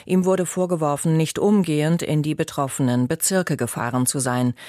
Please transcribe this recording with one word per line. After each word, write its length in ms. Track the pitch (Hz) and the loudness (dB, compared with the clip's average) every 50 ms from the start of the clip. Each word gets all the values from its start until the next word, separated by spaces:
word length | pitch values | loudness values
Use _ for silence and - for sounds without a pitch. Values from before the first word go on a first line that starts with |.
| - | -6
Ihm 200 | - 180 185 180 | 0 0 2 2
wurde 220 | 185 190 185 180 | 2 2 2 0
vorgeworfen, 720 | 170 - 185 185 175 180 165 160 147 143 143 - 165 160 | -2 -2 -2 -2 -2 0 0 0 0 -2 0 0 2 2
nicht 240 | 160 160 151 - - | 2 2 0 0 0
umgehend 640 | - 202 208 208 185 165 156 151 151 156 170 170 - | 2 2 4 4 2 2 2 0 2 2 0 0 0
in 200 | - 156 151 147 | 0 0 0 0
die 140 | 151 151 | 0 -2
betroffenen 720 | 156 160 - - - 143 135 - - 139 127 123 123 123 123 | -2 -4 -4 -4 -4 -4 -2 -2 0 0 2 2 2 0 0
Bezirke 480 | 165 160 - - 190 190 180 - 156 | -2 -2 -2 0 0 0 0 0 -2
gefahren 500 | 135 120 117 - - 107 120 117 127 127 | -2 -2 -4 -4 -4 -4 -2 0 0 0
zu 140 | 127 - 147 | 0 0 -2
sein. 340 | 123 131 123 123 127 123 123 - - | -2 -2 0 0 0 0 -2 -4 -8